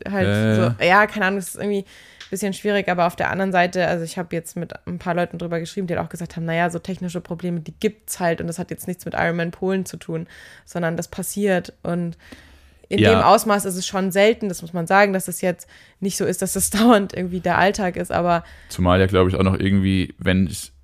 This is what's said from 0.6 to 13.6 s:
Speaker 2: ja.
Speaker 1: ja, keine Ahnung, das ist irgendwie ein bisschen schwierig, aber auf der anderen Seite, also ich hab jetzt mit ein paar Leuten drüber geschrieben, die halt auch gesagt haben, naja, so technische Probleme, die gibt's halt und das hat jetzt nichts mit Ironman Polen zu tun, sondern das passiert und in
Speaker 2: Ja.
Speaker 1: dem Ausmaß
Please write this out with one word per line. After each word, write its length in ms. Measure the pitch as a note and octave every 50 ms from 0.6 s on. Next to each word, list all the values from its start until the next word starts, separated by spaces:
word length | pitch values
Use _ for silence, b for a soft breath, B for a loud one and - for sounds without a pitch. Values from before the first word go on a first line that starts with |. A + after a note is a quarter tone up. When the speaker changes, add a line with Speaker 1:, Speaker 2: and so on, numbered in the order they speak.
Speaker 2:
ja. 140 | A2+ A#2+ A#2 - D3
Speaker 1:
ja, 200 | E3+ F#3 G#3 G#3+
keine 180 | G#3+ - G#3+ F#3+
Ahnung, 140 | F#3 G3+ G3+
das 100 | F3 -
ist 60 | -
irgendwie 240 | - - G3+ G3+ G3
ein 480 | F#3+ - - - - - - - - -
bisschen 240 | G3 F#3 G#3 G3 F#3+
schwierig, 340 | - - G#3 G3+ G3+ G3
aber 200 | F#3 F3+ F3 E3+
auf 100 | F3 -
der 120 | - - -
anderen 220 | - F3+ F#3+ F#3+
Seite, 360 | F#3 F3+ F3 F3+ F3+ F#3 F3
also 180 | D#3+ F3 E3+ E3
ich 120 | E3 -
hab 140 | F#3+ E3+ -
jetzt 240 | - E3 E3 - -
mit 160 | - E3 - - - -
ein 120 | - F3+ E3+
paar 160 | - F#3 E3
Leuten 220 | F3+ F3 E3+ -
drüber 220 | E3 F3 E3+ E3+ E3
geschrieben, 280 | E3 - - G3+ F#3+
die 100 | E3+ E3
halt 80 | - E3
auch 40 | D#3+
gesagt 280 | - - E3+ - -
haben, 80 | E3+ E3
naja, 240 | E3 E3 E3+ F3 F3
so 100 | E3+ E3+
technische 400 | - - F#3 - F3+ F3 E3+ F3
Probleme, 400 | - - F3 E3 - F3+ F3 E3+
die 140 | D#3 - -
gibt's 440 | - - G#3+ G#3+ _ _ - - -
halt 180 | F3+ E3+ E3+ E3
und 80 | E3+
das 100 | E3+ E3
hat 120 | - F3 -
jetzt 160 | D#3+ - -
nichts 160 | F#3 F3+ - -
mit 120 | - -
Ironman 360 | - E3+ E3+ E3+ F3 E3+ F3
Polen 340 | - - F#3 F#3 F#3+ F#3+ F3+
zu 120 | - -
tun, 300 | E3 - - E3 D#3+ E3+ B B B B B B B B
sondern 300 | B - F3 F3 D#3+ E3+
das 140 | E3+ E3+ -
passiert 640 | - G3 F3+ - - G3+ G#3 G3+ F#3 F3 F3 - - _ -
und 340 | F3 F3 F3 F3 E3+ E3 B B B B B B B B B B B B B B -
in 100 | F#3+ -
Speaker 2:
Ja. 100 | G#3+ G3+
Speaker 1:
dem 100 | - -
Ausmaß 440 | - - G3 A#3 A3 A3 G3+ G3+